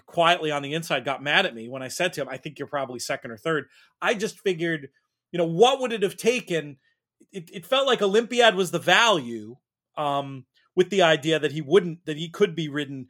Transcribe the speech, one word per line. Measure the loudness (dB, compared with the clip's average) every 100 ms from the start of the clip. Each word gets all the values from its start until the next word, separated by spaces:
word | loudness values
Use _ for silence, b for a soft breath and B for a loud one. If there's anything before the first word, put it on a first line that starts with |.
| -8
quietly | 2 4 4 0
on | -4
the | -4
inside | -6 -4 -4 -2
got | -6
mad | 0 0 0
at | -4
me | -12
when | -12
I | -10
said | -4 -4
to | -4
him, | -8
"I | -10
think | -12 -12
you're | -8
probably | -6 -6 -8
second | -8 -8 -8
or | -8
third." | -4 -4 -4 b b _
I | -2 -2
just | -4 -4
figured, | -4 -2 -2 -4 -8 _ _ _ _
you | -2
know, | -2
what | 6 4 4
would | -2
it | -2
have | -2 0
taken? | 0 0 0 -4 -4 -14 _ _ _ _ _
It, | -14 -14
it | -16 -2
felt | 0 2
like | 2
Olympiad | 2 2 2 4 4 4
was | 0
the | -2
value, | 4 6 6 2 0 -8 -10 -16 _ _ _ -6
um, | -2 -2 -4 -12 -18 _ _ -2
with | 0
the | 4
idea | 4 4 2 0
that | 0
he | -4
wouldn't, | 2 4 4 -4 -8
that | -8
he | -8
could | -2 -2 0
be | -6
ridden | -4 -6 -10